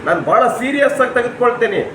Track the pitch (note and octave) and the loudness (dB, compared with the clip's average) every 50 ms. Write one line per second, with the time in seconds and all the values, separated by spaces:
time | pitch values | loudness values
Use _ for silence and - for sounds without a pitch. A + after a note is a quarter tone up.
0 | - D3 F3 E3+ - D3+ F#3 B3+ C4 A#3 - - B3 C4+ C#4 C#4+ C#4 C4 C#4 - | 0 0 -2 0 0 2 2 4 4 2 0 -2 -4 -2 0 2 2 2 2 0
1 | B3+ B3 - B3+ A#3 A#3+ - - B3 A#3+ A#3 - A#3 G#3 G3 D#3+ B2 - | -2 0 0 -2 -2 -2 -2 0 0 0 2 2 -2 -2 0 -4 -4 -6